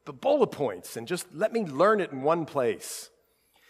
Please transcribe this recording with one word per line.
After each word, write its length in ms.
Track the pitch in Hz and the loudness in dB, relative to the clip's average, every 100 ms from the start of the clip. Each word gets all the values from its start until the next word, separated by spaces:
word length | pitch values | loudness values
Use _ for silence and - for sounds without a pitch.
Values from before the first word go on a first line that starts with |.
the 80 | - | -16
bullet 400 | 131 269 294 214 | -4 2 4 4
points 440 | - 131 90 - 117 | 2 -2 -4 -10 -10
and 120 | 113 | -6
just 180 | 175 - | -6 -6
let 180 | 151 214 | -4 -2
me 120 | 233 | 0
learn 360 | 180 135 196 214 | -2 4 4 4
it 120 | 160 | 0
in 100 | 135 | -2
one 240 | 139 170 147 | 2 2 0
place?" 640 | 139 120 92 - - - _ _ _ _ _ _ | 0 0 0 -6 -12 -14 _ _ _ _ _ _